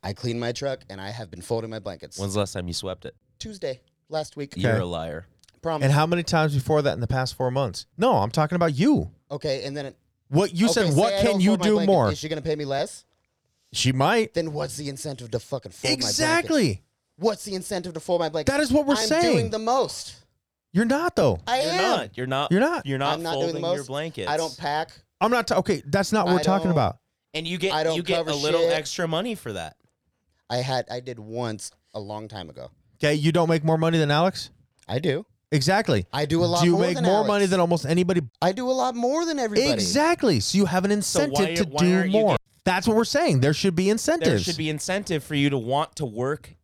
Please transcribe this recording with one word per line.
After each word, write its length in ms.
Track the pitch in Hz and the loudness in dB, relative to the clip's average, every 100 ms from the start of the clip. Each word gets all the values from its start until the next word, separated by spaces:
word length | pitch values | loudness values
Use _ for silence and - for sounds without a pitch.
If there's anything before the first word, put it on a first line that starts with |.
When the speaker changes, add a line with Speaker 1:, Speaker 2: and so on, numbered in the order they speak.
Speaker 1:
I 80 | 92 | -8
clean 260 | 101 123 117 | -6 -4 -4
my 120 | 120 | -4
truck, 300 | 120 139 131 - | -4 -6 -8 -10
and 100 | 98 | -14
I 100 | 98 | -12
have 200 | 113 107 | -12 -14
been 100 | 85 | -14
folding 280 | 90 117 113 | -4 -4 -4
my 100 | 110 | -10
blankets. 400 | 101 85 - - | -10 -12 -14 -8
Speaker 2:
When's 140 | 98 | -4
the 60 | 98 | -2
last 120 | 98 | -2
time 140 | 98 90 | -4 -6
you 60 | |
swept 320 | 85 95 92 76 | -6 -6 -10 -12
it? 100 | - _ _ | -18 _ _
Speaker 1:
Tuesday, 400 | 220 202 160 127 _ _ _ | -16 -10 -10 -10 _ _ _
last 260 | 156 151 - | -8 -8 -10
week. 180 | 143 - | -12 -2
Speaker 2:
You're 160 | 101 | 0
Speaker 3:
Okay. 80 | 113 | 0
Speaker 2:
a 40 | 90 | 0
liar. 400 | 85 80 78 - _ - _ | -6 -6 -10 -14 _ -20 _
Speaker 1:
Promise. 240 | 165 156 139 | -4 0 2
Speaker 3:
And 80 | |
how 120 | 143 156 | 2 2
many 160 | 175 | 0
times 320 | 170 165 156 | 0 0 2
before 280 | 143 131 151 | 0 0 2
that 100 | 143 | 2
in 60 | 87 | -2
the 80 | 117 | -2
past 280 | 127 127 - | -2 -2 -2
four 140 | 127 | -2
months? 380 | 131 131 85 - - | -2 -4 -6 -16 -2
No, 140 | 226 180 | 2 2
I'm 120 | 101 | 2
talking 260 | - 151 180 | 0 0 2
about 180 | 170 135 | 0 2
you. 340 | 214 294 90 - _ | 2 2 0 -10 _
Speaker 1:
Okay, 320 | 143 156 135 | -8 -4 -4
and 120 | 135 143 | -4 -8
then 100 | 139 | -10
it 100 | - _ _ _ | -14 _ _ _
Speaker 3:
What 240 | 139 202 | 0 0
you 120 | 170 220 | 2 2
Speaker 1:
Okay, 80 | |
Speaker 3:
said, 160 | 170 190 | 4 2
Speaker 1:
say 60 | 143 | 4
Speaker 3:
"What 140 | 196 | 2
Speaker 1:
I 80 | 196 | 2
Speaker 3:
can 100 | 220 | 2
Speaker 1:
don't 80 | 202 | 4
Speaker 3:
you 80 | 185 | 4
Speaker 1:
fold 80 | 214 | 4
my 40 | 185 | 4
Speaker 3:
do 80 | 214 | 2
Speaker 1:
blanket. 160 | 196 | 4
Speaker 3:
more?" 200 | 185 113 | 4 4
Speaker 1:
Is 60 | 147 | 0
she 80 | 156 | -4
gonna 120 | 156 | -6
pay 140 | 151 151 | -4 -4
me 80 | 143 | -2
less? 400 | 135 180 - _ _ _ _ _ _ _ | -4 -4 -8 _ _ _ _ _ _ _
Speaker 3:
She 180 | - 123 | -2 0
might. 400 | 131 143 220 - | 2 2 2 0
Speaker 1:
Then 200 | - 160 | -2 -4
what's 240 | 147 147 107 | -4 -8 -8
the 120 | 147 | -10
incentive 420 | 135 156 131 120 | -8 -10 -10 -6
to 80 | 117 | -8
fucking 320 | - 135 98 | -6 -10 -10
fold 120 | - | -6
my 120 | - - | -2 -2
blankets? 140 | 254 | -2
Speaker 3:
Exactly. 720 | - 311 330 330 320 180 95 _ _ _ _ | 0 2 0 2 2 2 0 _ _ _ _
Speaker 1:
What's 260 | 196 208 - | -2 -2 -6
the 100 | 190 | -8
incentive 380 | 185 190 175 160 | -6 -6 -6 -10
to 40 | |
fold 200 | - 175 | -2 0
my 100 | 165 | 0
blankets? 260 | 156 151 277 | -2 0 0
Speaker 3:
That 60 | |
is 100 | 294 | 2
what 140 | 269 277 | 2 2
we're 80 | 277 | 0
Speaker 1:
I'm 120 | 220 | 2
Speaker 3:
saying. 260 | 302 339 226 | 2 2 2
Speaker 1:
doing 120 | - | 0
the 100 | 220 | -2
most. 560 | 220 262 208 - - - _ _ _ _ _ | 0 0 0 -4 -14 -18 _ _ _ _ _
Speaker 3:
You're 140 | 170 233 | 0 2
not, 300 | 277 349 - | 2 0 2
though. 240 | 156 87 - | 2 2 0
Speaker 1:
I 140 | 254 | 0
Speaker 2:
You're 80 | 302 | 0
Speaker 1:
am. 60 | 381 | 0
Speaker 2:
not. 400 | 381 220 110 - | 2 0 -2 -8
You're 100 | 127 | -4
not. 240 | 135 143 | -2 2
Speaker 3:
You're 100 | 180 | 2
not. 240 | 277 339 139 | 2 0 -2
Speaker 2:
You're 120 | 135 | -2
not 140 | 139 151 | 0 -2
Speaker 1:
I'm 80 | |
not 80 | 165 | -2
doing 120 | 143 139 | -2 -2
Speaker 2:
folding 160 | 160 | -2
Speaker 1:
the 40 | 170 | -2
Speaker 2:
your 80 | 175 | -4
Speaker 1:
most. 100 | 127 | -4
Speaker 2:
blankets. 420 | 139 160 156 98 | -6 -6 -6 -4
Speaker 1:
I 80 | 151 | -2
don't 180 | 160 - | -2 -6
pack. 340 | 156 151 165 - _ _ | -4 -4 -4 -12 _ _
Speaker 3:
I'm 120 | 208 | 0
not 160 | 240 220 | 2 2
ta-, 100 | 220 | 0
okay, 240 | 185 165 139 | 0 -2 0
that's 240 | 180 196 | -2 2
not 140 | 214 180 | 2 2
what 60 | |
Speaker 1:
I 20 | 180 | 2
Speaker 3:
we're 80 | |
talking 220 | 165 190 185 | 2 2 2
Speaker 1:
don't 80 | |
Speaker 3:
about. 260 | 165 110 - _ _ _ | 2 2 -2 _ _ _
Speaker 2:
And 140 | 156 165 | -8 -6
you 100 | 180 | -2
get, 160 | 185 | 0
Speaker 1:
I 100 | 156 | 0
don't 120 | 156 160 | 0 0
Speaker 2:
you 80 | |
get 140 | 175 170 | 0 -2
Speaker 1:
cover 120 | 160 | 0
Speaker 2:
a 60 | 147 | -2
little 260 | 147 165 | 2 2
Speaker 1:
shit. 100 | 165 | 2
Speaker 2:
extra 340 | 165 147 - 170 | 2 -2 -4 -2
money 260 | 160 226 | -2 -2
for 200 | 214 - | -6 -8
that. 220 | 98 80 - _ _ _ _ _ _ _ | -8 -8 -14 _ _ _ _ _ _ _
Speaker 1:
I 80 | 120 | -4
had, 280 | 127 131 120 | -2 -2 -2
I 80 | 123 | -8
did 180 | 123 117 | -10 -14
once 520 | 107 113 120 107 - _ _ 104 | -10 -6 -6 -6 -10 _ _ -12
a 40 | |
long 280 | 101 107 107 | -10 -10 -12
time 220 | 104 82 | -14 -14
ago. 200 | 65 64 _ _ _ | -16 -18 _ _ _
Speaker 3:
Okay, 160 | 147 151 | 0 2
you 160 | 147 | 2
don't 180 | 165 165 | 2 4
make 140 | 165 | 2
more 140 | 156 160 | 2 2
money 200 | 160 165 | 2 2
than 140 | 147 | 2
Alex? 400 | 147 180 185 - _ _ _ _ | 2 2 0 -12 _ _ _ _
Speaker 1:
I 120 | 117 | -4
do. 260 | 170 139 214 _ _ | 0 -2 -4 _ _
Speaker 3:
Exactly. 540 | 156 135 190 208 120 90 | 0 2 0 2 0 0
Speaker 1:
I 120 | - 151 | -4 -2
do 180 | 165 | 0
a 20 | 175 | 2
lot 160 | 170 | 4
Speaker 3:
Do 60 | 170 | 4
you 60 | |
Speaker 1:
more 80 | 170 | 4
Speaker 3:
make 140 | 180 175 | 2 2
Speaker 1:
than 100 | 165 | 2
Speaker 3:
more 100 | 202 | 2
Speaker 1:
Alex. 120 | 214 | 2
Speaker 3:
money 180 | 202 196 | 2 2
than 120 | 185 | 2
almost 260 | 170 170 135 | 2 2 0
anybody? 360 | 165 180 185 131 _ | 0 2 0 -2 _
Speaker 1:
I 100 | 170 | -2
do 180 | 190 254 | 0 -2
a 20 | |
lot 240 | 262 254 240 | 0 0 0
more 300 | 240 294 339 | 0 0 -2
than 140 | 302 | -2
everybody. 320 | 233 208 277 | -2 0 0
Speaker 3:
Exactly. 680 | 226 190 214 311 339 254 139 | 0 0 2 2 2 2 2
So 180 | 104 190 | 2 2
you 60 | 196 | 2
have 200 | 180 190 | 2 2
an 160 | 208 | 0
Speaker 2:
So 200 | - 180 | 0 0
why, 40 | 147 | 0
Speaker 3:
incentive 400 | 139 156 170 185 | 2 0 0 -2
to 60 | |
Speaker 2:
why 80 | 139 | 2
Speaker 3:
do 140 | 180 185 | 4 4
Speaker 2:
aren't 160 | 180 | 4
you 80 | 202 | 2
Speaker 3:
more. 100 | 214 | 4
Speaker 2:
get 80 | 143 - _ - | 0 -2 _ 0
Speaker 3:
That's 220 | 180 196 | 2 4
what 80 | 214 | 2
we're 100 | 226 | 4
saying. 340 | 285 330 143 | 2 4 4
There 140 | 135 | 4
should 220 | 151 196 170 | 2 0 2
be 140 | 190 | 2
incentives. 400 | 220 - 339 254 | 2 2 2 2
Speaker 2:
There 100 | 107 | 2
should 180 | 92 156 | 0 -4
be 120 | 156 | -4
incentive 540 | 151 - 190 196 160 | -4 -4 -4 -2 -4
for 100 | - 151 | -2 2
you 140 | 143 | 2
to 80 | 139 | 2
want 380 | 113 139 160 - | 0 -2 -2 -6
to 80 | 143 | -8
work 480 | 107 127 147 - - | -4 -4 -4 -10 -20